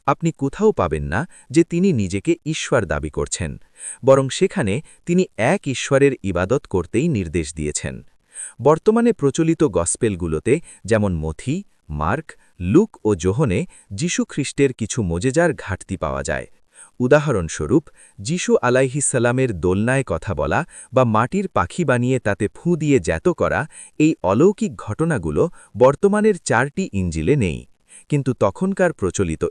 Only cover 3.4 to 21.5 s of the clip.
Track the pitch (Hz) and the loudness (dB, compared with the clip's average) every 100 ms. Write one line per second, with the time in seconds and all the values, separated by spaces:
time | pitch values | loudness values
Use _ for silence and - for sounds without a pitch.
3.4 | 80 65 - _ - - 120 139 135 - | -8 -10 -18 _ -20 -2 4 4 4 0
4.4 | 190 - 113 107 - - - 175 180 - | -2 0 -2 -2 -6 -12 -2 0 0 0
5.4 | 117 190 - 123 - 135 139 131 98 87 | 0 0 -2 -6 0 4 4 2 -4 -2
6.4 | 95 135 - 92 82 120 170 123 82 85 | 0 0 -2 -4 -2 -2 0 0 -2 -4
7.4 | 76 - 73 - 76 64 - _ _ - | -6 -6 -6 -6 -8 -10 -16 _ _ -20
8.4 | - - 123 160 - 226 240 - 139 143 | -18 -2 2 4 4 4 4 2 0 0
9.4 | 160 165 147 87 82 - 113 90 85 78 | 0 2 2 0 -2 -2 -2 -2 -2 -2
10.4 | 107 156 - - 92 110 104 82 78 78 | 0 0 -2 -12 0 0 2 -2 -4 -6
11.4 | - 170 - _ - 73 80 135 - - | -6 -6 -8 _ -10 -4 -2 -2 -6 -18
12.4 | _ - 90 135 220 - 107 98 90 104 | _ -8 2 4 2 0 -2 0 0 0
13.4 | 143 95 180 - - 98 170 - 240 - | 0 -2 -4 -10 -14 -6 -4 -4 -4 -4
14.4 | 139 - 139 - 107 - 95 85 127 135 | -4 2 0 0 -6 -4 -2 -2 0 2
15.4 | 170 110 - 92 - 95 78 67 80 69 | 0 0 -6 -10 -8 -6 -6 -6 -6 -6
16.4 | 60 - _ _ - - 123 147 151 110 | -8 -18 _ _ -16 -4 4 4 4 -2
17.4 | 80 - 76 139 - - _ - 101 180 | -2 -4 0 0 0 -14 _ -12 -6 -4
18.4 | - 233 123 123 135 139 - 127 120 123 | 0 2 4 2 2 0 -2 0 0 2
19.4 | 131 90 90 95 113 135 135 80 - 73 | 0 0 0 0 0 0 -2 -4 -4 -4
20.4 | 73 101 160 - - 127 127 107 123 190 | -2 -2 -4 -10 -4 0 2 2 0 -2
21.4 | 190 | -4